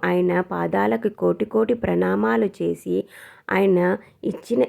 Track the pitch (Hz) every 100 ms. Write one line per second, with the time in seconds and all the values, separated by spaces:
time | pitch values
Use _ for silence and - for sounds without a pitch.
0 | 180 180 180 175 180 180 170 190 208 226
1 | 214 - 90 87 104 110 110 233 185 175
2 | 185 196 220 226 202 - 170 165 185 185
3 | 196 - - - - 190 196 180 180 202
4 | - _ - - - 240